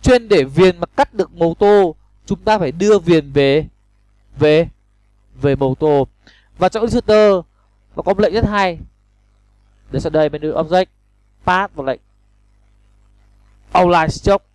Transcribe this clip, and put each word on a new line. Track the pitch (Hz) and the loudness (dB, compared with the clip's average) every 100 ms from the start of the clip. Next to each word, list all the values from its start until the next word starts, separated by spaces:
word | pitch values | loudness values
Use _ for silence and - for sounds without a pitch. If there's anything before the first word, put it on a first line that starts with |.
Chuyên | - 247 226 | 2 0 2
để | 196 | 0
viền | 135 143 185 175 | 0 2 2 2
mà | 175 | -8
cắt | - 285 | -4 -4
được | 214 175 | -2 -8
màu | 170 170 | -2 -4
tô, | 170 202 208 180 151 _ _ - | 0 2 4 2 -4 _ _ -10
chúng | 202 | -8
ta | - 214 | -2 -2
phải | 160 | -2
đưa | 160 208 208 | -4 0 0
viền | 170 165 143 | 2 0 0
về, | 143 139 143 151 _ _ _ _ _ _ - | 0 2 0 -2 _ _ _ _ _ _ -2
về, | 151 156 165 _ _ _ _ _ _ | 2 2 0 _ _ _ _ _ _
về | 127 143 135 | -6 -4 -2
màu | 135 | -2
tô. | 131 156 143 131 _ _ _ _ - | -2 0 0 0 _ _ _ _ -4
Và | 185 | -2
trong | 220 | -2
Illustrator | 226 233 220 214 214 190 165 _ _ _ _ - | -4 -4 2 4 4 2 -4 _ _ _ _ -10
nó | |
có | 160 | -6
một | 196 | -2
lệnh | 202 | 0
rất | 196 | 0
hay. | 233 208 190 165 - _ _ _ _ _ _ _ _ _ _ | -2 -2 -4 -6 -16 _ _ _ _ _ _ _ _ _ _
Để | 143 | -8
sau | 156 | -4
đây | 156 151 | -2 -2
menu | 151 151 | -4 -6
object, | 151 156 180 185 _ _ _ _ _ | -6 -2 -2 -2 _ _ _ _ _
path | - 180 196 | -4 -2 -4
và | - | -8
lệnh | 135 127 _ _ _ _ _ _ _ _ _ _ _ _ _ _ _ _ _ - | -8 -8 _ _ _ _ _ _ _ _ _ _ _ _ _ _ _ _ _ 0
outline | 180 175 160 | 2 2 0
stroke. | - - 196 _ | -4 -2 -2 _